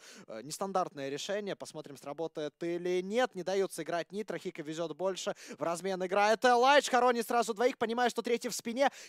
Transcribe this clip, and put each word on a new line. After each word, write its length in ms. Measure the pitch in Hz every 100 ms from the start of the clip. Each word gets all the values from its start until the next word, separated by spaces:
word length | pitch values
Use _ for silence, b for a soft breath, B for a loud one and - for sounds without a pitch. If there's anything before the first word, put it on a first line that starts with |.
| B 208 -
Э, 140 | 110
нестандартное 640 | 135 - 196 185 165 143 135
решение. 480 | 143 - 202 202 151
Посмотрим, 400 | 127 156 143 135
сработает 580 | 139 147 160 165 151 -
или 380 | 170 175 175 180
нет. 340 | 190 226 247
Не 80 | 185
дают 300 | 175 196 185
сыграть 400 | - 156 170 -
Нитро. 240 | 196 208 170
Хика 260 | 180 165
везёт 320 | 151 160 165
больше. 400 | 147 185 180 208 B B 202
В 40 |
размен 420 | 160 170 190 185
играет 400 | 185 202 208 220
Элайдж. 460 | 247 240 262 294 -
Хоронит 360 | 247 247 240 226
сразу 280 | 240 214
двоих, 240 | 208 254 -
понимая, 320 | 220 233 240
что 100 | 233
третий 300 | 226 240 240
в 40 |
спине. 360 | - 233 233 277 B